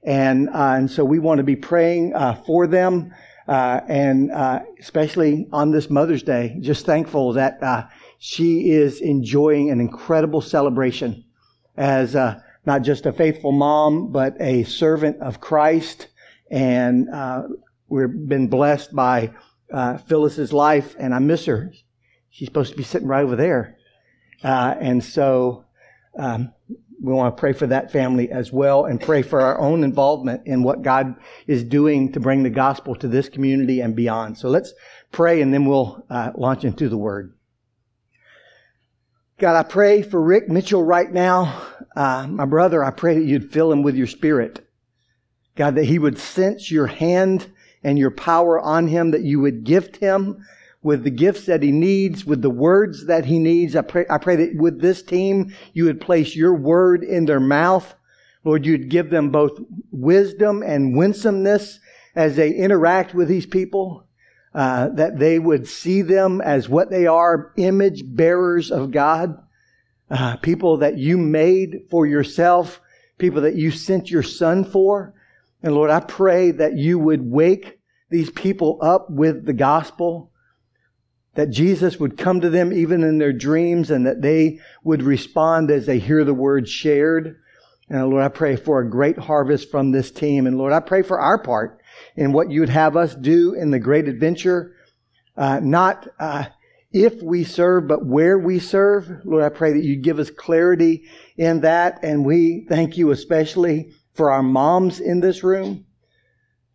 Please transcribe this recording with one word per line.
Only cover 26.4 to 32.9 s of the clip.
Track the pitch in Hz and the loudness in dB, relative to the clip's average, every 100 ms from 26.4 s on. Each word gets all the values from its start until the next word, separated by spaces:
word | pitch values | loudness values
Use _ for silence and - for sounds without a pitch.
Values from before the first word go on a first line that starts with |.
| 123 _ - - _ - | -8 _ -20 -20 _ -10
we | 131 | -4
want | 131 123 120 | 0 0 0
to | |
pray | 143 | -2
for | 131 135 | -2 -2
that | 131 - | -2 -2
family | 147 127 127 123 | -4 -2 -2 -2
as | 127 123 | -6 -6
well | 131 139 139 151 | -2 2 2 0
and | 117 | -2
pray | - 147 | 0 0
for | - 143 | 0 2
our | 131 - | 2 0
own | 143 165 | 0 0
involvement | 139 139 139 147 127 123 - | 0 2 0 0 -4 -8 -4
in | 127 | 0
what | 127 131 | 0 -2
God | 131 131 131 123 - - - | 0 0 -2 -8 -20 -14 -4
is | 131 | -4
doing | 117 143 151 143 135 | 0 2 2 2 0
to | 135 | -2
bring | 127 135 | 0 0
the | 131 | 0
gospel | 113 135 135 - | 0 -2 -2 -8